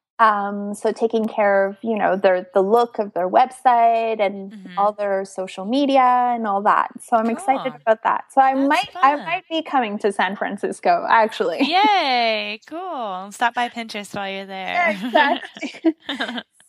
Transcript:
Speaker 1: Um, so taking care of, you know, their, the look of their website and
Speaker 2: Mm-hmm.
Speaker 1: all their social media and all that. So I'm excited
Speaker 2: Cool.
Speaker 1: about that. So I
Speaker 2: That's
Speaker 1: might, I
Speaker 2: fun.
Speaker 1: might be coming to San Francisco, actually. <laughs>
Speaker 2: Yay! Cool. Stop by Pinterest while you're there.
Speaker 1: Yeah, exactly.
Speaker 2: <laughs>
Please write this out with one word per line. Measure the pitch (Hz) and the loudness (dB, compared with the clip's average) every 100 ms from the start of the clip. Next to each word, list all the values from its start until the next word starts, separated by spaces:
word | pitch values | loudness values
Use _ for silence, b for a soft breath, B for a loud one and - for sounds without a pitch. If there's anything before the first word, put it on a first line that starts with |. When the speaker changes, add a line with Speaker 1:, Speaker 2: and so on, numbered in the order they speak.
| _ - | _ 2
Speaker 1:
Um, | 220 208 202 202 202 208 | 2 2 -2 -6 -8 -4
so | 220 | -4
taking | 202 233 - 220 | -2 -2 0 -2
care | - 202 196 196 | 0 2 2 0
of, | 208 | -2
you | 226 214 | -4 0
know, | 175 190 | 0 2
their, | 196 180 180 | 2 2 0
the | 196 | 0
look | 190 233 240 - | 4 2 2 -2
of | 208 | -4
their | 170 185 | -2 0
website | 214 254 - 262 233 233 233 226 220 | 2 2 2 2 4 4 2 0 0
and | 196 196 196 | -2 -4 -14
Speaker 2:
Mm-hmm. | 214 185 180 | -16 -10 -2
Speaker 1:
all | 208 | 0
their | 208 202 190 | 0 -2 -2
social | 190 - 185 - | -4 -8 -10 -8
media | 196 269 277 269 | -2 0 2 4
and | 254 247 247 240 214 | 4 4 2 -2 -2
all | 196 | 0
that. | 202 165 - - | 2 2 0 -6
So | - 226 | 0 0
I'm | 226 | 0
excited | 247 - 262 247 | -2 -2 -2 -2
Speaker 2:
Cool. | - 226 | -4 -2
Speaker 1:
about | 220 | 0
that. | 190 - - | 0 -2 -2
So | 269 | 2
I | 269 | 4
Speaker 2:
That's | 269 277 | 4 2
Speaker 1:
might, | 320 403 359 | 0 -2 2
I | 277 294 | 2 2
Speaker 2:
fun. | 330 | -2
Speaker 1:
might | 359 - | -6 -4
be | 320 | -6
coming | 320 277 220 208 | -2 -2 -2 -2
to | 214 | -2
San | 202 190 202 | 0 -2 -2
Francisco, | 185 202 - - - 233 - | -6 -6 -6 -2 0 0 4
actually. | 226 214 - 185 - | 4 4 0 -2 0
<laughs> | |
Speaker 2:
Yay! | 269 359 427 392 285 247 233 214 208 214 - | 2 4 4 2 2 0 0 -2 -4 -10 -12
Cool. | 320 370 294 214 185 202 | -12 -10 -8 -8 -8 -10
Stop | 196 233 | -4 -2
by | 247 240 | -2 -6
Pinterest | 233 226 214 202 | -6 -10 -10 -10
while | 208 196 | -8 -8
you're | 196 196 | -8 -10
there. | 190 185 - 339 | -10 -4 -2 -2
Speaker 1:
Yeah, | 196 240 302 285 349 | -2 0 2 2 0
exactly. | - - 294 - 330 - - 277 220 240 - | -8 -14 -14 -2 -2 -2 -6 -8 -6 -8 -12
Speaker 2:
<laughs> | _ | _